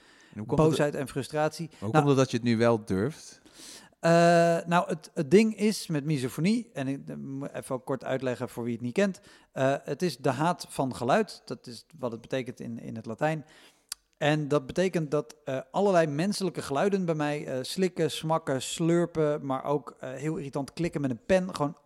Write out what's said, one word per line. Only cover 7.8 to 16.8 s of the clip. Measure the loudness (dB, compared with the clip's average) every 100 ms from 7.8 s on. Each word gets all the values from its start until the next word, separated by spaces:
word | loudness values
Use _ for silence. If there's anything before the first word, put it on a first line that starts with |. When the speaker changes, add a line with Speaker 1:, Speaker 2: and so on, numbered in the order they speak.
Speaker 2:
kort | -4 -6
uitleggen | -4 -4 -2 -4 -6
voor | -6
wie | -6
het | -4
niet | -4
kent. | 0 0 -2 -16 -20 _
Eh, | -2 0 0
het | -4 -4
is | -4 -2
de | -2
haat | 0 0 -2 -8
van | -6 -4 -2
geluid. | 0 2 0 -6
Dat | -14 -14 -14
is | -20 -20 -8
wat | -8
het | -8
betekent | -6 -6 -6 -10
in, | -10 -10
in | -10 -12
het | -10
Latijn. | -2 -2 -2 -8 -20 -20 _ -18 -18 _ -2
En | 0 0 2
dat | 0 0
betekent | 0 0 0 0
dat, | -2 -2 -10
eh, | -6 -6 -4
allerlei | 0 4 4 4
menselijke | 2 -2 0 -4 -4
geluiden | -4 0